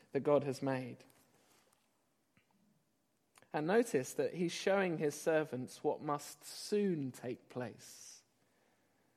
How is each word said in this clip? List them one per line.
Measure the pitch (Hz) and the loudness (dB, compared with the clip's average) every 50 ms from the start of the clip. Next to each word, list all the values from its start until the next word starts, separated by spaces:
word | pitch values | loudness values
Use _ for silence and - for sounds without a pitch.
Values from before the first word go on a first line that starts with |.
| - _ | -10 _
that | - 139 123 | -2 0 4
God | 147 147 143 135 | 6 4 4 4
has | 143 127 131 | 2 -4 -2
made. | 139 135 135 127 127 120 123 - - - - _ _ _ _ _ _ _ _ _ _ _ _ _ _ _ _ _ _ _ _ _ _ _ _ _ _ _ _ _ _ _ _ _ _ _ _ _ _ _ _ _ _ _ _ - - _ - | 0 0 0 -2 -4 -6 -12 -14 -18 -20 -20 _ _ _ _ _ _ _ _ _ _ _ _ _ _ _ _ _ _ _ _ _ _ _ _ _ _ _ _ _ _ _ _ _ _ _ _ _ _ _ _ _ _ _ _ -20 -14 _ -4
And | 160 151 160 | -2 2 4
notice | 190 233 247 233 - 139 127 - - | 4 4 4 4 2 0 0 0 -2
that | - 143 120 - | -2 -2 0 0
he's | 170 185 170 | 0 -2 -2
showing | - - - 202 190 202 190 185 165 156 | -2 0 2 2 4 4 4 2 0 0
his | 165 147 147 | 0 -2 -2
servants | - - 170 160 156 156 151 - 127 127 - - - - | 0 0 2 4 4 2 0 -4 -6 -6 -8 -8 -4 -2
what | - - - | -2 -2 -2
must | - 151 147 147 - - - - - | -2 -2 -2 -2 -4 -8 -16 -16 -16
soon | - - - - - 208 208 208 196 175 156 139 131 | -16 -14 -12 -6 0 2 2 4 2 2 0 -2 -4
take | 123 - - 120 123 - - - | -6 -8 -8 -8 -8 -8 -10 -10
place. | - 123 123 110 98 - - - - - - - - - _ _ _ _ _ _ _ _ _ _ _ _ _ _ _ _ _ _ _ | -8 -8 -6 -8 -8 -14 -18 -20 -20 -20 -20 -20 -20 -20 _ _ _ _ _ _ _ _ _ _ _ _ _ _ _ _ _ _ _